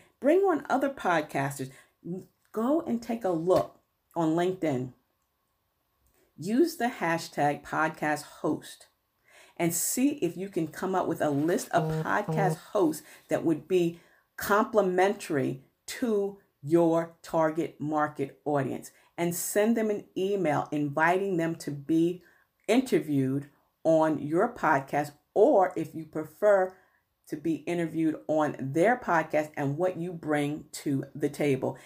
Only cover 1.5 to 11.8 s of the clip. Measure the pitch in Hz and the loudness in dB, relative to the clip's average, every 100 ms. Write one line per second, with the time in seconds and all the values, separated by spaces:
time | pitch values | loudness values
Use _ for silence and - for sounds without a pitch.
1.5 | 139 131 - - _ - 180 - _ _ | -6 -10 -12 -20 _ -12 -12 -12 _ _
2.5 | - 233 311 - 233 - 233 185 170 165 | -4 0 0 -2 -6 -4 -6 -2 -2 4
3.5 | 170 - - _ _ _ - 160 160 180 | 2 2 -8 _ _ _ -2 0 2 0
4.5 | 185 156 127 127 - _ _ _ _ _ | -2 -2 -2 -6 -12 _ _ _ _ _
5.5 | _ _ _ _ _ _ _ _ - 160 | _ _ _ _ _ _ _ _ -12 -2
6.5 | 233 339 - 240 247 175 165 - - 143 | 2 2 2 -4 -2 -2 -2 -4 -2 0
7.5 | 143 - 147 156 165 151 147 - - 165 | 0 -4 -2 -2 -2 -4 -4 -6 -6 -4
8.5 | - - - - _ _ _ _ - - | -4 -6 -20 -20 _ _ _ _ -20 -18
9.5 | - 170 170 - - 269 285 175 170 196 | -4 -2 -2 -2 0 0 0 -4 -4 -6
10.5 | 190 160 - 185 185 - 165 151 139 156 | -4 -4 -4 -2 -2 -2 0 0 0 0
11.5 | 175 - 170 | 0 0 0